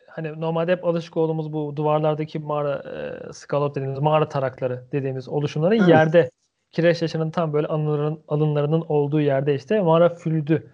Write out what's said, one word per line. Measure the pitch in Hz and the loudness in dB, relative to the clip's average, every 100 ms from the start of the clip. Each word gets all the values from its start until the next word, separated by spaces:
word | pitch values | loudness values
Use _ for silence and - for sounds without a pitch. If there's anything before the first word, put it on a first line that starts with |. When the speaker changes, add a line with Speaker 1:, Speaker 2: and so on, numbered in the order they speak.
| _ | _
Speaker 1:
hani | - 160 156 | -10 -10 -6
normalde | 160 165 170 | -4 -2 0
hep | 180 | 0
alışık | 175 170 160 - | 0 -2 -2 -2
olduğumuz | 160 160 156 | -2 -2 -4
bu | 151 147 147 | -6 -6 -2
duvarlardaki | 151 151 151 151 156 160 | 0 2 2 -2 -4 -8
mağara, | 147 147 147 139 | -6 -4 -2 -4
e, | - - 73 - - | -8 -10 -10 -10 -14
skalop | - - 143 143 | -16 -4 -2 -2
dediğimiz | 143 135 135 | -4 -6 -2
mağara | 151 156 151 | 2 2 2
tarakları | 143 131 127 131 123 123 | -2 -4 -4 -6 -6 -6
dediğimiz | 147 135 131 127 | -4 -4 -6 -6
oluşumların | 147 147 151 165 233 | -4 -4 0 2 4
Speaker 2:
Evet. | 185 | 6
Speaker 1:
yerde | 160 160 170 160 _ _ _ _ | 6 6 4 4 _ _ _ _
kireç | - 165 165 | 0 2 2
taşının | 165 160 160 | -2 -2 -4
tam | 165 160 | -2 -2
böyle | 147 156 | 0 -2
alınların-, | 156 151 151 147 156 - | -2 -2 0 -2 -4 -4
alınlarının | 151 151 147 147 160 160 | 0 0 0 0 0 0
olduğu | 151 143 151 | 0 2 2
yerde | 147 135 139 | 2 2 0
işte | 139 - 214 | -2 0 0
mağara | 175 165 170 | 4 4 4
flüdü | 170 165 160 147 160 - | 2 -4 -2 0 0 -2